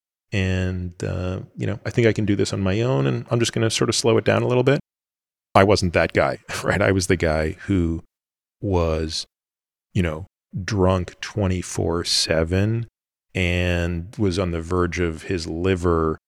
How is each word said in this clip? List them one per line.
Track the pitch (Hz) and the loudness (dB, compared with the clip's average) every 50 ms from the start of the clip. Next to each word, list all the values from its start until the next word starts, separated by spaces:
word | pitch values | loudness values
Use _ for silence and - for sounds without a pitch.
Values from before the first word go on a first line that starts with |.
| _ _ _ _ _ - | _ _ _ _ _ -6
And, | - 98 95 92 92 92 92 92 92 90 90 90 87 - 104 | -2 0 0 0 0 0 0 -2 -2 -4 -6 -8 -8 -8 -6
uh, | 98 92 90 90 90 92 95 - - - | -6 -4 -4 -4 -4 -6 -6 -10 -12 -10
you | - 113 | -6 -6
know, | 104 98 - - | -6 -6 -6 -6
I | - | -4
think | - 123 117 | 0 2 4
I | 110 101 | 4 4
can | - 107 | 2 0
do | 95 101 | 0 2
this | 101 - - 107 | 0 0 -2 -2
on | 101 | -2
my | 98 92 95 110 | -2 0 0 0
own, | 117 127 135 139 139 | 0 0 0 0 0
and | 135 123 120 - - | -2 -2 -4 -4 -2
I'm | 127 120 | -2 0
just | 117 - - | 0 0 0
gonna | 120 113 110 | 0 0 0
sort | - - 123 117 | 0 0 0 0
of | 110 | 0
slow | - - 117 113 | 0 2 2 2
it | 107 104 | 2 2
down | 110 107 107 113 | 2 2 2 2
a | |
little | 120 123 127 123 | 0 2 2 2
bit." | 135 139 - - _ _ _ _ _ _ _ _ _ _ _ _ _ - | 2 2 0 -2 _ _ _ _ _ _ _ _ _ _ _ _ _ 4
I | 104 98 | 6 6
wasn't | 104 98 - 98 87 - | 6 6 4 2 0 2
that | 92 82 82 - | 2 0 2 2
guy, | 98 76 67 67 - _ - | 2 2 0 0 -4 _ -10
<laughs> | - - - | -8 -6 -2
right? | - - - | -2 0 2
I | 101 107 | 2 2
was | 95 95 90 | 2 2 2
the | - 95 | 0 0
guy | 85 87 80 78 78 78 80 - - - | 2 2 0 2 0 0 -2 -4 -6 -2
who | - 101 92 85 82 82 82 - _ _ _ _ _ _ _ _ _ _ - | 0 0 2 2 0 -2 -4 -8 _ _ _ _ _ _ _ _ _ _ -8
was, | - 101 92 87 82 82 78 80 80 80 80 - - _ _ _ _ _ _ _ _ _ _ _ _ _ - | -4 0 0 2 2 2 0 -2 -2 -4 -6 -8 -10 _ _ _ _ _ _ _ _ _ _ _ _ _ -2
you | - 87 | 0 0
know, | 82 78 80 98 - _ _ _ _ - - 87 | 0 -2 -6 -10 -14 _ _ _ _ -10 -10 -6
drunk | - 107 98 92 92 95 92 90 - - - | -4 0 2 4 4 4 2 -2 -4 -10 -14
twenty-four | - - - 107 101 92 92 90 - - - 101 95 85 82 87 85 | -12 -8 -4 -2 0 0 0 -2 -6 -6 -4 -4 -2 -2 -2 -2 -2
seven | - - - - - 82 80 82 80 90 95 101 107 113 117 117 - _ _ _ _ _ _ _ _ - | -2 -2 -2 0 2 2 2 2 2 2 0 0 0 -2 -4 -6 -8 _ _ _ _ _ _ _ _ -2
and | 92 90 87 87 87 90 90 87 87 85 85 87 85 85 104 - | 0 0 2 2 0 0 0 0 0 0 -2 -2 -4 -6 -8 -4
was | - 107 95 82 | -2 0 0 0
on | 98 92 87 | 0 -2 -2
the | 85 82 | -2 -4
verge | 80 82 92 90 87 87 76 87 | -4 -2 0 2 0 0 0 -2
of | 87 82 80 78 - | -2 -2 -2 -6 -6
his | - 98 85 82 | -6 -6 -4 -4
liver | 82 80 85 90 95 95 85 87 87 82 82 80 80 78 - _ | -6 -4 -2 0 2 2 2 2 2 2 4 2 0 -2 -4 _